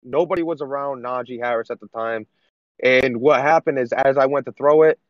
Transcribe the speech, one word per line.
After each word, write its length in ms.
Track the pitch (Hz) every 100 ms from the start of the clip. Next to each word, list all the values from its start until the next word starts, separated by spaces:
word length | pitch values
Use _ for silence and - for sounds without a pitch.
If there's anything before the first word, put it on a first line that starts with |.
Nobody 380 | 127 135 170 180
was 180 | 165 156
around 400 | 143 139 143 135
Najee 400 | 120 127 123 123
Harris 280 | 120 117 113
at 100 | 117
the 80 | 104
time. 380 | 117 113 113 110 _ _ _ _ _
And 380 | 123 131 131 117
what 200 | 131 139
happened 380 | 139 165 160 139
is, 140 | 123
as 260 | 120 135 135
I 80 | 135
went 200 | 139 127
to 60 |
throw 300 | 113 143 151
it 160 | 156 139